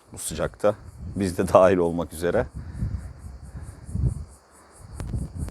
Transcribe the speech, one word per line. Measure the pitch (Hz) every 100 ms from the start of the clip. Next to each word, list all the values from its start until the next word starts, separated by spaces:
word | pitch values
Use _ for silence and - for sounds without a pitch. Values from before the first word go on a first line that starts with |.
| -
bu | 90
sıcakta. | - 78 80 - 104 107 - - - 95
Biz | 95 85
de | 95
dahil | 101 92 92
olmak | 85 85 85
üzere. | 82 85 104 123 - - - - - - - - - - - - - - - - - - - _ - - - - - - - - - -